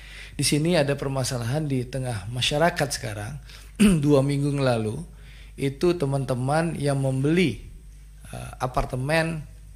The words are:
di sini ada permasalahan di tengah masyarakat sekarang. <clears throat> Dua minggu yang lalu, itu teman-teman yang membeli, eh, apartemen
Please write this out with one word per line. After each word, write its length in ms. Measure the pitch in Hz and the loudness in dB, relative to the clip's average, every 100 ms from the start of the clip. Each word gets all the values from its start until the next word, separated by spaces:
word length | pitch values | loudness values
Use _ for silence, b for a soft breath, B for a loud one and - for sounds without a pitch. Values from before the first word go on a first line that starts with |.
| B B B - | B B B -2
di 80 | 139 | 2
sini 320 | 147 160 175 | 2 4 4
ada 160 | 139 139 | 2 0
permasalahan 720 | 139 135 123 127 117 147 151 | -2 -2 -2 -2 -2 -2 0
di 160 | 131 | -2
tengah 480 | 123 135 127 107 95 | -2 -4 -4 -6 -6
masyarakat 580 | 123 - 147 170 170 143 - | -2 0 4 4 4 -2 -2
sekarang. 480 | 113 104 104 143 B B B - | -6 -6 -8 -10 B B B 4
<clears throat> 240 | 208 165 147 | 6 6 6
Dua 160 | 143 | 6
minggu 320 | 139 143 143 139 | 6 2 0 2
yang 80 | |
lalu, 400 | 131 117 107 127 175 B B B B - | 2 2 0 -4 -8 B B B B -4
itu 400 | 139 139 180 175 | -4 2 2 2
teman-teman 800 | 139 139 131 123 131 156 165 151 | 0 0 0 0 2 2 0 0
yang 240 | 143 139 | 0 0
membeli, 560 | 135 131 143 170 156 104 - - - - - - - | 0 2 2 4 2 0 -8 -18 -18 -20 -20 -20 -14
eh, 220 | 120 123 - | -12 -12 -6
apartemen 800 | 131 139 127 127 135 160 165 160 143 - - | -4 -2 -2 -4 0 2 2 -2 -8 -14 -14